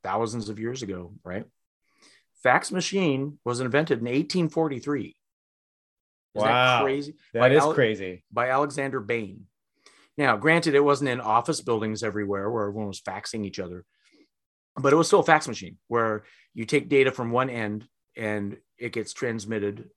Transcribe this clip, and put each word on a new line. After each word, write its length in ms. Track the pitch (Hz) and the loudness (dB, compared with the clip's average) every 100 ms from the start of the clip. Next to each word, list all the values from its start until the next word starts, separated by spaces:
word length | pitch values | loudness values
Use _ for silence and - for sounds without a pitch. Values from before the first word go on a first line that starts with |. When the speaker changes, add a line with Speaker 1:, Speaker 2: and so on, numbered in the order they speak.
Speaker 1:
thousands 460 | 95 101 113 117 104 | -6 -4 -4 -6 -8
of 100 | 104 | -8
years 240 | 113 131 | -8 -8
ago, 320 | 107 90 87 95 | -8 -10 -12 -16
right? 200 | 87 95 - _ _ _ _ _ _ _ _ _ | -12 -10 -10 _ _ _ _ _ _ _ _ _
Fax 280 | 127 123 - | 4 4 2
machine 680 | 185 170 190 175 135 143 147 | -4 -2 0 2 0 -4 -6
was 160 | 120 120 | -6 -4
invented 400 | 127 139 156 120 | 0 0 2 0
in 60 | 117 | 0
eighteen 440 | 131 165 185 165 | -2 -2 0 0
forty-three. 680 | 165 160 131 139 143 85 - _ _ _ _ _ _ _ _ _ _ _ 107 | 0 -2 -4 -4 -6 -6 -14 _ _ _ _ _ _ _ _ _ _ _ 0
Isn't 120 | 107 | 2
Speaker 2:
Wow. 300 | 123 127 120 | 4 4 4
Speaker 1:
that 60 | |
crazy? 300 | 101 139 143 - _ | 2 -2 -6 -14 _
Speaker 2:
That 80 | 113 | 2
Speaker 1:
By 100 | 127 | 6
Speaker 2:
is 120 | 139 | 6
Speaker 1:
Ale-, 120 | 147 | 4
Speaker 2:
crazy. 500 | 143 113 107 92 90 _ | 2 2 0 -8 -12 _
Speaker 1:
by 180 | 107 127 | -4 0
Alexander 500 | 131 147 143 135 131 | 0 0 -4 -4 -6
Bain. 460 | 104 117 101 98 - _ _ _ _ _ _ - | -4 -6 -6 -14 -20 _ _ _ _ _ _ 0
Now, 180 | 139 107 | 0 2
granted, 380 | 143 165 165 | 2 2 4
it 100 | 143 | 4
wasn't 260 | 143 139 139 | 4 4 0
in 100 | 123 | -2
office 400 | 107 113 120 151 | 0 0 0 -4
buildings 420 | - 113 110 107 | -2 -2 -2 -4
everywhere 480 | 113 104 101 98 101 | -4 -4 -4 -4 -4
where 180 | 117 101 | -4 -4
everyone 200 | 104 104 | -6 -8
was 120 | 92 | -10
faxing 440 | - 95 - 113 | -12 -12 -10 -8
each 140 | 101 - | -8 -8
other, 260 | 90 90 - _ _ _ _ _ _ _ _ - | -10 -12 -18 _ _ _ _ _ _ _ _ -2
but 160 | 139 | 4
it 40 | 151 | 6
was 100 | 165 | 6
still 140 | 202 | 6
a 40 | |
fax 240 | 165 151 - | 6 4 4
machine 300 | 110 90 - _ | -8 -12 -18 _
where 360 | 117 113 107 - _ _ | -2 0 -2 -8 _ _
you 140 | - 113 | -12 -2
take 220 | 151 - | -2 2
data 220 | 143 131 | 4 4
from 220 | 131 117 | 2 -2
one 180 | 120 131 | 0 0
end 380 | 120 107 104 - _ _ - | -2 -6 -6 -10 _ _ -8
and 420 | 110 104 101 - _ _ | -6 -4 -6 -10 _ _
it 140 | 120 | -8
gets 200 | 117 104 | -8 -8
transmitted 760 | - 127 113 101 110 101 104 - | -6 -6 -6 -6 -4 -4 -6 -14